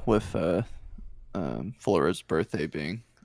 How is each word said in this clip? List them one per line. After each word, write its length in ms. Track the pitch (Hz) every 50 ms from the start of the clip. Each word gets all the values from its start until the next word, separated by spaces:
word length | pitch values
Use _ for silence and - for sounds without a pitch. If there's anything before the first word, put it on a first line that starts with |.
| -
with, 280 | 120 107 104 - - -
uh, 260 | - 80 87 85 98 120 - - - - - - - - - - - - - -
um, 400 | 98 82 65 57 57 73 104 131 -
Flora's 420 | - - 98 80 69 85 90 -
birthday 440 | - - 78 80 95 - - 92 76
being, 360 | - - 78 73 78 104 117 - _ _ _ -